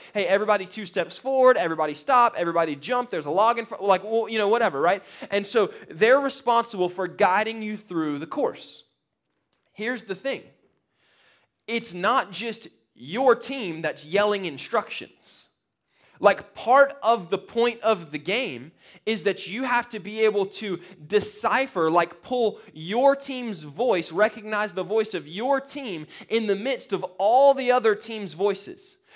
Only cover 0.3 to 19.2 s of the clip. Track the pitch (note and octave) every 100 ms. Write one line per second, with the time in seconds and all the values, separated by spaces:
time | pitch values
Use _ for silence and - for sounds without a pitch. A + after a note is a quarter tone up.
0.3 | G3 G#3 G#3 F3+ - F#3+ - E3 - C4
1.3 | C4+ B3+ A#3+ E3+ D#3+ D3+ E3+ - B3+ A#3+
2.3 | - E3+ E3 E3 C#3+ C#3 B3 B3 F3 C#3+
3.3 | E3+ A3 A#3 A3+ A3+ G3+ F#3+ G#3 A3+ A3
4.3 | A3+ G#3 A#3 A3 C#3 E3 F#3 - - -
5.3 | G3 G3 A#3+ F#3+ - - D#3+ G#3+ C4+ C#4
6.3 | - - A#3 A#3 G3+ F3+ F3+ F3+ C#3+ G3
7.3 | F#3+ A3 A3+ G#3+ G#3+ - F3 D#3 D3 D#3+
8.3 | C#4+ C#4 - - - _ _ _ _ _
9.3 | _ _ _ _ - A3 B3+ - F#3 C4+
10.3 | G3+ - _ _ _ _ _ _ _ _
11.3 | _ _ _ - A3+ A3+ F3 F#3+ B3+ F#3+
12.3 | F3+ A#3 G#3+ - _ _ _ B2+ G3+ C4
13.3 | - - C4+ G3 D#3+ D#3+ C#3 D3 F#3 G#3
14.3 | G#3 F#3 C3+ - A3+ G3 - - _ -
15.3 | - - _ _ _ _ _ _ _ G3+
16.3 | G3 - - A3 C4 C#4 - A3 A#3 E3+
17.3 | F#3+ - A#3 A#3+ A#3 G#3+ G#3 D#3+ D3+ D#3
18.3 | A3 B3 B2 C#3+ _ - - - A3